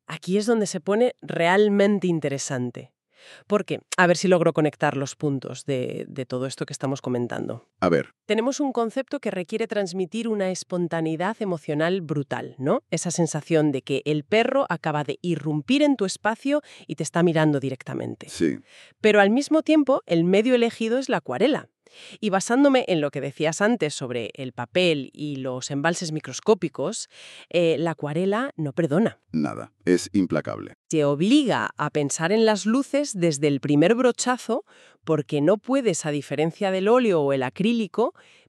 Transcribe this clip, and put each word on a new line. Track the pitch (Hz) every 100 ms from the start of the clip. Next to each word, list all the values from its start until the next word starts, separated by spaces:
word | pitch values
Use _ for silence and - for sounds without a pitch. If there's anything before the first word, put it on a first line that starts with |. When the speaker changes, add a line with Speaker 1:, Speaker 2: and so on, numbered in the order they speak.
| -
Speaker 1:
Aquí | 156 175 202
es | 214
donde | 226 202
se | 180
pone | 190 208 247 -
realmente | - - 170 196 214 202 202 202 180
interesante. | 165 143 135 - 131 123 127 127 _ _ _ - - -
Porque, | 208 - 151 - -
a | 175
ver | 175
si | 190
logro | 180 170
conectar | 160 151 - 151 139
los | 135 -
puntos | 147 135 - 127
de, | - 131 123 - -
de | 135 127
todo | 127
esto | 135 - 156
que |
estamos | 143 135 139
comentando. | 131 123 120 117 - 117 _ -
Speaker 2:
A | 92
ver. | 78 - _ -
Speaker 1:
Tenemos | 214 247 269
un | 277
concepto | 240 226 269 254 285
que | 214
requiere | 190 175 220 226
transmitir | 208 190 185 175 226 226
una | 208 185
espontaneidad | 180 - 180 170 165 160 160 185 226
emocional | 202 170 - 147 165 190
brutal, | 156 147 135 120 127 127
¿no? | 135 247 -
Esa | 165 180
sensación | 175 160 151 - 160 151
de | 135
que | - 135
el | 147 151
perro | 143 220 233 269 -
acaba | 170 160 147
de | 147 -
irrumpir | 175 156 147 151 143 277
en | 294 269
tu |
espacio | 190 - 208 226 277 294 - - -
y | 160
te |
está | 156 170
mirando | 180 160 156 143
directamente. | 135 127 - - - - -
Speaker 2:
Sí. | - 82 55 - - - _
Speaker 1:
Pero | 214 208
al | 196
mismo | 240 285 311
tiempo, | 302 311 262 302
el | - 165
medio | 175 196 233
elegido | 247 233 - 220 254
es | 262
la | 190
acuarela. | - 127 254 233 - _ _ - - -
Y | 214
basándome | 185 - 247 285 262 -
en | 170
lo | 143
que | 143
decías | 139 - 156 160
antes | 208 233 151
sobre | - 127 120 107
el | - 131
papel | 123 120 180 180 151 127
y | - 147 135
los | 131 127 -
embalses | 139 165 170 165
microscópicos, | 156 - 123 - 214 156 - 151 - - - - - -
eh, | 175 165 147
la | 170
acuarela | 151 147 156 190 214 269 -
no | 143
perdona. | 127 160 160 220 - _
Speaker 2:
Nada, | 80 69 53 57 _
es | 87 87 -
implacable. | 101 90 78 55 53 50 - -
Speaker 1:
Te | 156
obliga | 143 143 196 294 247 131 107 -
a | 147
pensar | 151 143 - 165
en | 220 220
las | 208 202
luces | 254 - 285 285
desde | 190 170 139 147
el | 139
primer | 143 147 170
brochazo | 233 254 - 247 247 - 254 - - - _
porque | - 156 - 147
no | 151 208
puedes, | - 269 226 156
a | 156
diferencia | 147 - 143 160 - 196
del | 190 196
óleo | 254 226 165
o | 139
el | 135
acrílico, | 127 - 208 233 202 - 262 - _ _